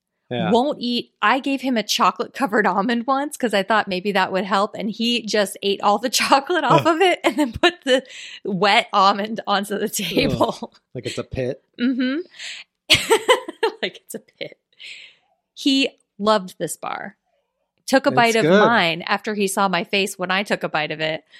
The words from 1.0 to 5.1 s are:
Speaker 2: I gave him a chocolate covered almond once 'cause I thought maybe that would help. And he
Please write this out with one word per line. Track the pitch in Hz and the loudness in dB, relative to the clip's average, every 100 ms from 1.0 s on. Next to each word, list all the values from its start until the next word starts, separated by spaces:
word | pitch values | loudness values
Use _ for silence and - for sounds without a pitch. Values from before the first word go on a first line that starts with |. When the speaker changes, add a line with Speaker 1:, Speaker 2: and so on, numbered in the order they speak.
| - _ | -6 _
Speaker 2:
I | 214 262 | 0 2
gave | 269 269 | 0 -4
him | 262 233 | -2 -2
a | |
chocolate | 208 - 196 - 233 | -2 2 0 0 -8
covered | - 262 240 208 | -4 -2 2 2
almond | 180 196 233 233 | 0 0 -2 0
once | 269 294 - | -2 -2 -4
'cause | 240 | -2
I | 202 | 0
thought | 196 220 196 | 2 0 0
maybe | 180 202 | -4 0
that | 190 185 | 0 0
would | 185 190 | 0 0
help. | 202 208 | 0 0
And | - 190 | -2 -6
he | 196 233 | -2 -2